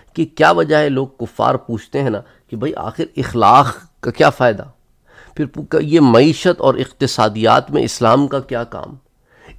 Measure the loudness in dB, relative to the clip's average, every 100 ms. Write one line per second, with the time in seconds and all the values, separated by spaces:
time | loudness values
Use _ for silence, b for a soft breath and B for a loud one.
0 | B -6 -4 2 2 2 2 0 0 -2
1 | -6 -8 -10 -4 -2 -2 -6 -12 -8 -6
2 | -4 -6 -10 b b -10 -8 -8 -10 -8
3 | -8 -8 -6 0 4 6 4 -2 -16 _
4 | -6 0 0 2 0 -2 -8 _ _ _
5 | _ b b b -10 -10 -6 -4 0 2
6 | 6 6 4 2 -2 0 0 -2 -4 -6
7 | -4 0 -2 0 2 2 0 -2 -4 -2
8 | 0 2 0 -4 -8 -10 -10 -14 -16 -20
9 | _ _ b b b